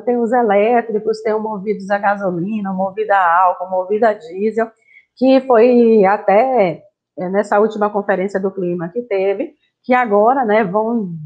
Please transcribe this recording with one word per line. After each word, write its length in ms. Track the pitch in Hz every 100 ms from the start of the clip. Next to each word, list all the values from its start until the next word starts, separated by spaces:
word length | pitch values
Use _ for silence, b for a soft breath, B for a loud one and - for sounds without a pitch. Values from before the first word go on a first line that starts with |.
tem 140 | 220 240
os 140 | 226
elétricos, 880 | 247 233 202 214 240 233 214 220 220
tem 100 | 226
os 80 | 214
movidos 480 | 214 214 202 196 190
a 60 | 202
gasolina, 760 | 202 202 196 180 185 220 196
movido 380 | 185 190 190 214
a 320 | 196 180 170
álcool, 260 | 185 185 185
movido 340 | 185 185 208
a 80 | 226
diesel, 580 | 208 160 180 214 214 226 b b b b _
que 240 | 262 262
foi 640 | 262 233 247 247 233 220
até, 760 | 190 208 202 196 262 254 190 156 - _ _ -
é, 100 | 180
nessa 280 | 190 214 208
última 300 | 214 214 208
conferência 500 | 208 202 190 196 196
do 120 | 196
clima 380 | 190 180 175 170
que 120 | 240
teve, 520 | 240 196 190 196 339 - _ _
que 100 | -
agora, 500 | 247 240 202 214 269
né, 200 | 226 214
vão 440 | 208 202 220 240 190 165